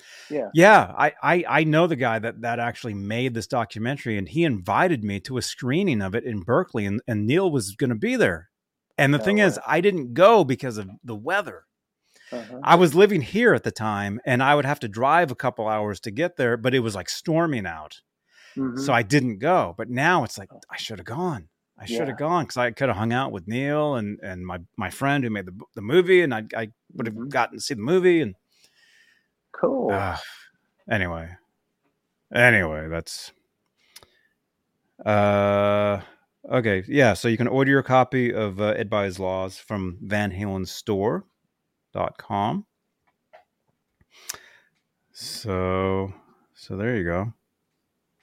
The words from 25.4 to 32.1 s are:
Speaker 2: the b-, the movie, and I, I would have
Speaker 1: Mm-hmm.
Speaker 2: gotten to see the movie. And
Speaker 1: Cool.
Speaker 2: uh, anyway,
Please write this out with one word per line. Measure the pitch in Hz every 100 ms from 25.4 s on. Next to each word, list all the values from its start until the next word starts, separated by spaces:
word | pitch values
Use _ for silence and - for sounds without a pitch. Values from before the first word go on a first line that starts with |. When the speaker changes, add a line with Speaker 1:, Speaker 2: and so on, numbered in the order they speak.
| 92
Speaker 2:
the |
b-, | 95 -
the | 110
movie, | 104 175 180 180
and | 160
I, | 113 110 110
I | 113 - _
would | - 117
have | 110
Speaker 1:
Mm-hmm. | 135
Speaker 2:
gotten | 135 113 117
to |
see | -
the | 117
movie. | 117 185 180 165
And | 113 - _ _ _ _ _ _ _ _ _ _ _
Speaker 1:
Cool. | - - 262 131
Speaker 2:
uh, | 98 95 82 - - - _ _ _ -
anyway, | 107 87 82 82 87 _ _ _ _ _ _ _